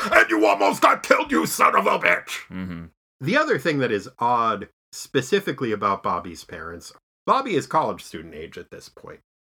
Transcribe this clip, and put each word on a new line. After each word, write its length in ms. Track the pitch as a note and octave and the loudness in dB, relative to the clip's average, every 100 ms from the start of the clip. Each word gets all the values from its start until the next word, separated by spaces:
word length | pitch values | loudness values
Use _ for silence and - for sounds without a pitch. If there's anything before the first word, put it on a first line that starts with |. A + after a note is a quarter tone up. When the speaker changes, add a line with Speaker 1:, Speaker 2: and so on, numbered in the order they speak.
| G3+ | 2
Speaker 1:
"And 160 | - G3+ | 4 4
you 160 | A2 G#2 | 4 4
almost 340 | - G2 - | 4 2 4
got 220 | - - | 4 4
killed, 280 | - - D4+ | 4 2 2
you 140 | C4+ - | 0 0
son 300 | - - - | 2 4 4
of 100 | G3 | 2
a 120 | - | 2
bitch!" 480 | F2 F2+ - - - | 2 0 -2 -12 -10
Speaker 2:
Mm-hmm. 380 | F#2 F#2 E2+ E2 _ _ _ | -10 -8 -10 -14 _ _ _
Speaker 1:
The 160 | C3+ C4+ | -2 0
other 220 | D#4 F3 | 2 0
thing 200 | E3+ D3 | 0 0
that 140 | A#2+ | 0
is 160 | G#2 - - | -2 -4 -2
odd 500 | A#2+ A#2+ A2+ G#2 - _ _ | 0 2 2 -2 -6 _ _
specifically 800 | - - C3+ C3 G3+ G3 C3 A#2+ | -18 -4 -2 0 0 0 -4 -4
about 320 | G#2 G2+ G2 | 0 0 0
Bobby's 420 | G#2 F2 F2+ E2+ | -2 -4 -6 -14
parents, 480 | - E2+ E2 E2+ - - _ _ - | -16 -16 -14 -16 -18 -20 _ _ 0
Bobby 280 | B3+ C4+ | 0 0
is 120 | D3+ - | -2 0
college 360 | D#3+ A#2+ F2 | 0 0 -4
student 320 | - F2 D#2+ | -10 -14 -14
age 220 | D2+ D#2+ - | -14 -14 -14
at 140 | E2+ | -16
this 180 | F2+ - | -18 -20
point. 320 | - - - _ _ | -20 -20 -20 _ _